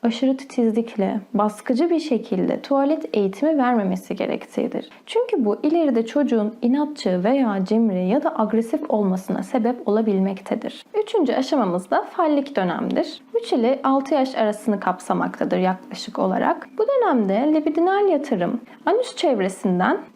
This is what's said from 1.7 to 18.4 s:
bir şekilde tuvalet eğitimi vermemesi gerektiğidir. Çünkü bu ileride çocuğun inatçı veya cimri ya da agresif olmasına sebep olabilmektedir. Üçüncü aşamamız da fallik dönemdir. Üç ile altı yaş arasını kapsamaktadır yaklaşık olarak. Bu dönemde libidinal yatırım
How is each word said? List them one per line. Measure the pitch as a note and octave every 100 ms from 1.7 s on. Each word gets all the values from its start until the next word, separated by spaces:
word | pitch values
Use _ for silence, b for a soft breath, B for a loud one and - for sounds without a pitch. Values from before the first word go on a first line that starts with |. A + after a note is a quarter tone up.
| A#3+ E4+
bir | E4
şekilde | D#4+ A3+ A3+ F#3 F#3 -
tuvalet | - C#4 C#4 D#4 D#4 -
eğitimi | G3 F#3+ D4 D#4
vermemesi | B3 A#3+ G3 F#3+ - -
gerektiğidir. | - - - - - - - B -
Çünkü | A4 B4 F#4+
bu | G#3+ G#3
ileride | D4 E4 D#4 A3+ A3+
çocuğun | C#4+ C#4+ A#3 G#3 A3
inatçı | A#3+ C4+ D4 D4 - F#3
veya | F#3+ C#4 B3 G3
cimri | F#3 A3 A3+ F#3 F3+
ya | B3
da | D#4 D#4
agresif | G#3+ A3 A3+ D4+ -
olmasına | G#3+ G3+ F#3 F#3 F3+
sebep | F#3+ C4 A3+ A3+ -
olabilmektedir. | G#3 A3 G3 F#3+ F#3+ - - - - - G#4+
Üçüncü | G#4+ A4 C4+
aşamamız | A#3+ C4+ D4 G3+ F3 F#3
da | D#4+
fallik | - - E4 D4 C#4 -
dönemdir. | F#3 E3 - - - - - A#4
Üç | A#4
ile | D#4 A3+ C4
altı | C4+ C4+ C4+
yaş | D4+ C4
arasını | C4 A3 G#3 - G3+
kapsamaktadır | F#3+ F#3 - F3+ F3 F#3 - F3+
yaklaşık | F#3 F#3 - - - -
olarak. | F#3+ F#3+ - E4 - -
Bu | A4+
dönemde | C5+ A4 C4+ G3+ G3 C#4+
libidinal | D#4 D4+ D4+ F4 G4 G#4
yatırım | D4+ D4 G#3